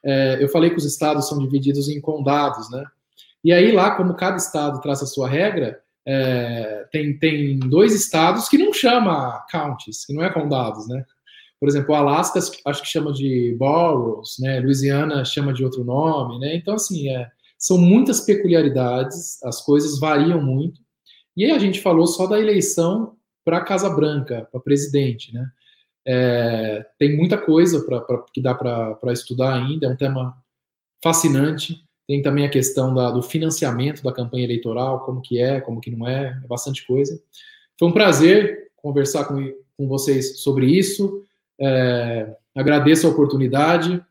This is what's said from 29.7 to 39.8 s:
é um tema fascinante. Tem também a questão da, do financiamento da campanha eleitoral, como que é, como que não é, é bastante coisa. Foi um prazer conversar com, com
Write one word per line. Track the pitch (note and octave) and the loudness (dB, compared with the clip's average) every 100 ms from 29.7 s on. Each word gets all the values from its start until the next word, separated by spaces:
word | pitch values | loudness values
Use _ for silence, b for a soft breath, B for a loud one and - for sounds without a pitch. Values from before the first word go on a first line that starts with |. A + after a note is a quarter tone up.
| D#3 C#3 | -2 -4
é | |
um | B2+ | -2
tema | C#3 C3+ B2+ - _ _ _ _ _ _ | -2 -2 -6 -10 _ _ _ _ _ _
fascinante. | E3 D#3+ D#3 C3+ D3 D3 - E3 _ _ - | -2 2 2 2 2 -2 -8 -12 _ _ -4
Tem | C#3+ | -2
também | C#3+ C#3+ C#3+ | 0 0 0
a | |
questão | C#3 B2+ C3+ C3 | 0 0 -2 0
da, | C3 B2 | 0 0
do | A#2+ | -2
financiamento | B2 D#3+ D#3+ - C#3+ A#2 C#3 D3 | -4 -4 -4 -2 -2 -2 -4 -4
da | C3 | -6
campanha | B2+ A#2 B2+ | -6 -6 -4
eleitoral, | A#2+ A#2+ A#2+ A2+ C3 B2+ | -2 -2 -4 -4 -4 -4
como | - B2+ | -6 -10
que | - A#2+ | -4 -2
é, | B2+ C3+ | 0 -2
como | - A#2 | -4 -10
que | A#2 | -10
não | A#2 A#2 | -8 -6
é, | C3+ C3+ C3 | -4 -6 -10
é | B2+ | -10
bastante | A#2+ C#3+ C3+ - | -8 -8 -10 -2
coisa. | B2+ C#3 D#3+ _ B B B B _ | 0 0 -4 _ B B B B _
Foi | E3+ | 2
um | |
prazer | F#3+ G3+ C#3 D#3+ G#3 G3+ - - _ | 4 6 8 8 8 4 -4 -16 _
conversar | D3 C#3+ C#3 D#3 C#3+ | -2 0 0 -2 -2
com, | C#3 C3+ C3+ _ | -4 -6 -12 _
com | - | -8